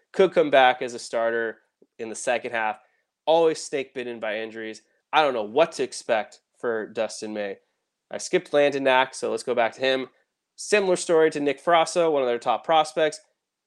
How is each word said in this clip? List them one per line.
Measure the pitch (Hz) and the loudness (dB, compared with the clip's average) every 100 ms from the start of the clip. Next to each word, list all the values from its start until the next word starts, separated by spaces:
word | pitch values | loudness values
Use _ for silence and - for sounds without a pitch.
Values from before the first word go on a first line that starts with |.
| _ | _
could | - 185 | 2 2
come | 180 151 | 4 4
back | 139 127 127 | 6 6 4
as | 123 | -4
a | 120 | -10
starter | - 117 117 117 113 - _ _ _ - | -6 -2 -2 -2 -4 -8 _ _ _ -14
in | 113 | -12
the | |
second | 107 131 117 120 | -6 -2 -2 -2
half. | 117 107 104 _ _ _ _ - | -4 -4 -6 _ _ _ _ 0
Always | 165 160 151 | 4 4 0
snake | - 139 135 | -6 -6 -6
bitten | 135 120 117 | -8 -10 -6
by | 110 110 | -6 -6
injuries. | 110 113 110 107 _ _ _ | -8 -10 -12 -14 _ _ _
I | 147 | 0
don't | 147 | 2
know | 120 | 0
what | 104 131 165 | 0 2 2
to | - | 0
expect | 127 - - 110 104 _ _ _ | -6 -6 -2 -2 -2 _ _ _
for | 123 110 101 | -4 -4 -4
Dustin | 113 107 - 107 | -6 -6 -6 -10
May. | 107 101 95 _ _ _ _ - | -6 -8 -10 _ _ _ _ -14
I | - | -12
skipped | - 180 - | -2 -2 0
Landon | 147 143 139 | 2 2 2
Knack, | 135 131 131 | 2 4 2
so | - 117 | -2 -6
let's | 113 | -4
go | 131 | -4
back | 120 113 | -2 -2
to | - | -2
him. | 131 131 123 _ _ _ _ - | -2 -2 -6 _ _ _ _ -16
Similar | - 208 190 175 | -2 0 2 0
story | - 160 160 | 2 4 4
to | 151 | 2
Nick | 143 139 | -2 -2
Frasso, | 175 170 160 175 165 | 2 2 2 0 2
one | 143 | 2
of | 123 | 0
their | 120 | -2
top | 127 110 | -2 -2
prospects, | - 160 156 170 156 - _ _ _ _ | 2 2 2 0 -2 -2 _ _ _ _